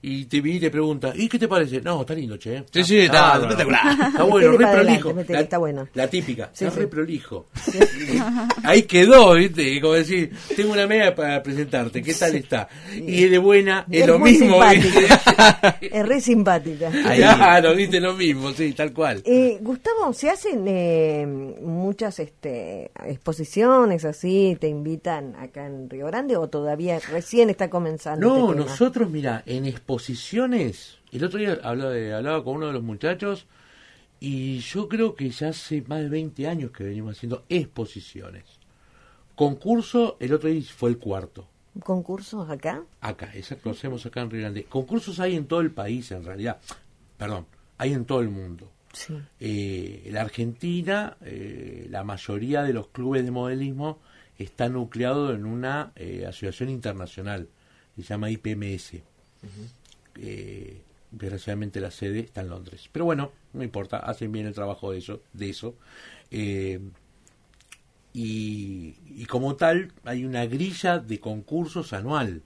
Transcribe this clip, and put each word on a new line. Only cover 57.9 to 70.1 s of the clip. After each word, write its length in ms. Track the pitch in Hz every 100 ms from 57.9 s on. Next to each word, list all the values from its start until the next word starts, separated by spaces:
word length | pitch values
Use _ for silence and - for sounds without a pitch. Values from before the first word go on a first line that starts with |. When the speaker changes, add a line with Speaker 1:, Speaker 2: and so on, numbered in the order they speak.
| -
Speaker 1:
se 60 |
llama 280 | 87 104 107
I 60 | 107
P 140 | 110
M 220 | 101 101
S. 280 | 95 - 85 _ _ _ _
Speaker 2:
Ujú. 240 | 101 98 113 _ _ _ _ -
Speaker 1:
Eh, 680 | 104 101 101 101 98 95 _ _ _
desgraciadamente 720 | 110 98 95 - 104 107 101
la 100 | 95
sede 300 | - 98 104
está 220 | 113 -
en 80 | 92
Londres. 400 | 87 90 90 -
Pero 140 | 151 170
bueno, 260 | 147 139 _ _
no 80 | 135
importa, 340 | 120 101 95 107
hacen 340 | - 110 113
bien 140 | 107 107
el 60 |
trabajo 400 | 101 101 98 98
de 60 | 95
eso, 240 | 92 107 _
de 160 | 95 101
eso. 260 | - 113 120 _ - - - _
Eh, 480 | 113 104 98 95 92 98 _ _ _ _ _ _ _ _ - _ _ _
y, 840 | 120 113 110 107 104 98 95 80 67 -
y 180 | 135 117
como 300 | 123 135 139
tal, 360 | 165 175 185 _
hay 200 | 120